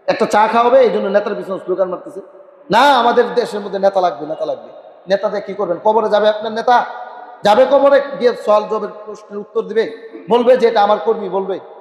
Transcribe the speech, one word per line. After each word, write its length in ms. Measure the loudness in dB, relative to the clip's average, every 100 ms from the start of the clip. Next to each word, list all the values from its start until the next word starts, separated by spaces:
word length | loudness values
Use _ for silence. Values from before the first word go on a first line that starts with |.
| -4
একটা 200 | -2 0
চা 220 | 2 2
খাওয়াবে, 320 | 2 4 6
এই 100 | 4
জন্য 180 | 2 0
নেতার 260 | 0 0
পিছনে 240 | -8 -8 -10
স্লোগান 300 | -6 -4 -2
মারতেছে, 320 | -4 -12 -18 -18 -20 -20 -20 -2
"না, 280 | 2 4 4
আমাদের 360 | 2 2 2
দেশের 260 | 0 -4 -6
মধ্যে 180 | -8 -2
নেতা 220 | 0 2
লাগবে, 260 | -2 -2 -10
নেতা 200 | -8 -6
লাগবে।" 220 | -8 -10 -20 -20 -20 -4
নেতা 200 | -2 -2
দিয়ে 120 | -6
কি 140 | -10
করবেন? 220 | -8 -6 -2
কবরে 240 | 0 0 2
যাবে 200 | 2 2
আপনার 240 | 0 -6
নেতা? 340 | -6 2 2 0 -10 -16 -18 -20 -4
যাবে 240 | 2 4 4
কবরে 300 | 4 4 4 0 -2
গিয়ে 120 | -2 -2 0
সওয়াল 180 | 0 2
জবাবের 180 | -6 -8 -12
প্রশ্নের 340 | -16 -18 -14 -14
উত্তর 240 | -8 -8
দিবে, 480 | -4 -4 -4 -6 -18 -18 -2
বলবে 260 | 0 4 4
যে, 120 | 4
"এটা 140 | 2
আমার 160 | 2 0
কর্মী", 300 | 0 -4 -4
বলবে? 300 | -6 -6 -8 -10 -20